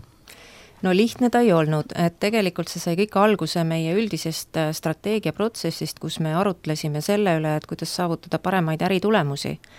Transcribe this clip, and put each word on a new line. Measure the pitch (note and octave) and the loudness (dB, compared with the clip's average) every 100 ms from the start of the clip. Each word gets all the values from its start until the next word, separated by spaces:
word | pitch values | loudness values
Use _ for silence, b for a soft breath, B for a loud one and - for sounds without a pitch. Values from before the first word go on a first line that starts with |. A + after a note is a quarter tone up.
| - _ - B B B B B | -18 _ -20 B B B B B
No | F#3+ F#3 | 2 4
lihtne | A3+ - B3 | 4 2 2
ta | A#3+ | 4
ei | A#3+ | 6
olnud, | E3+ D#3 D#3 D3+ | 6 4 0 -2
et | - E3+ - | 0 0 0
tegelikult | G3+ A3+ F#3+ F3 E3+ | 0 0 0 -2 -6
see | F3 | -6
sai | F3 E3+ | -2 0
kõik | G#3 G3+ | 0 4
alguse | G#3 G#3 - F3 E3 | 4 2 0 -2 0
meie | E3 D#3+ | 0 0
üldisest, | F#3 A3 D#3+ E3 D#3+ - - | 0 -2 -4 -6 -6 -6 -4
äh, | D#3 | -2
strateegiaprotsessist, | D#3+ E3 D#3+ G3 G#3+ E3+ - G#3 - E3 - D#3+ - | -2 -4 -4 -2 -2 -2 -2 -4 -2 -6 -4 -6 -8
kus | D#3+ - | -8 -4
me | D#3+ | -2
arutlesime | D#3+ G3+ F3+ - D3+ D#3+ D3 | 0 0 -2 -4 -4 -2 -2
selle | D3+ G#3 G#3 D#3+ | 0 2 2 2
üle, | D#3 D3+ | 0 -2
et | - | -4
kuidas | - E3 - | -8 -6 -4
saavutada | F3 E3 - D#3+ | -2 -4 -4 -4
paremaid | F#3 F#3+ D#3+ D#3+ | 0 0 0 0
äritulemusi. | F3+ F#3+ G3+ G#3+ D3 C#3 C3 D#3 - | 0 0 2 2 2 -2 -6 -8 -12